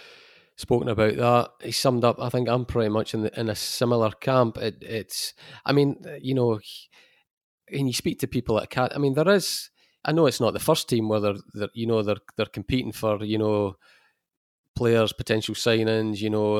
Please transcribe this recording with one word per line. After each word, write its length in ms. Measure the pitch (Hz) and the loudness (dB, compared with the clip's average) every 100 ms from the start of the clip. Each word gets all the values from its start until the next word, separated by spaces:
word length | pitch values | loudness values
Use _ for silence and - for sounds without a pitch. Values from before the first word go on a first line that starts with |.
| - - - - _ - | -20 -20 -20 -20 _ -10
spoken 320 | - 123 127 | 0 0 2
about 280 | 107 110 117 | 2 2 2
that. 500 | 120 120 - - - | 4 4 2 -6 -8
He 60 | |
summed 320 | - 139 123 | 0 2 4
up, 180 | 117 110 | 2 2
I 80 | 123 | -2
think 180 | 127 117 | -2 0
I'm 180 | 123 120 | -2 -2
pretty 240 | 120 107 | 0 0
much 260 | 107 110 110 | 0 -2 -2
in 80 | |
the, 160 | 107 - | -4 -4
in 100 | 113 | -4
a 60 | 104 | -4
similar 560 | - - 120 120 110 | -6 -2 2 2 2
camp. 460 | - - 131 120 - | 0 0 2 2 0
It, 260 | 113 - | -6 -6
it's, 500 | - 110 95 - - - - - - | -8 -8 -8 -8 -8 -10 -20 -8 0
I 60 | |
mean, 260 | 139 143 - 165 147 | 2 2 0 -10 -10
you 140 | 131 131 | -4 0
know, 240 | 120 107 - - - _ _ _ _ _ _ _ _ | 0 0 -6 -20 -20 _ _ _ _ _ _ _ _
when 160 | 139 135 | -4 -2
you 60 | |
speak 260 | 120 - - | -2 -4 -4
to 80 | 135 | -4
people 320 | 123 - - | -4 0 0
at 100 | - | 0
Cat, 220 | - 127 | -2 -2
I 60 | - | 0
mean, 160 | 143 135 | 0 2
there 140 | 165 | 2
is, 420 | 202 - - - _ _ _ - | 2 0 -6 -10 _ _ _ -2
I 60 | |
know 160 | 156 147 | 2 4
it's 140 | - | 4
not 120 | 113 | 0
the 60 | 87 | 2
first 280 | - 160 - | 0 0 0
team 220 | 117 110 | 0 2
where 120 | 107 | 0
they're, 160 | 104 98 - 107 | 0 -2 -8 -10
they're, 140 | 101 | -8
you 140 | 113 113 | -4 -2
know, 160 | 113 | 0
they're, 140 | 104 101 - - | 0 -4 -6 -6
they're 80 | 107 | -6
competing 460 | - - 127 117 | -6 -4 -4 -4
for, 320 | - 110 104 | -4 -2 -2
you 160 | 107 107 | -2 0
know, 380 | 107 104 101 90 _ _ _ _ _ _ _ _ _ - | 2 0 -2 -4 _ _ _ _ _ _ _ _ _ -2
players, 360 | 120 113 110 | 2 4 2
potential 440 | - - 110 - 107 | -2 -2 -2 -2 -2
signings, 640 | 120 110 110 110 110 101 | 0 2 2 0 -2 -2
you 100 | 107 | -2
know, 260 | 107 107 104 | 0 2 0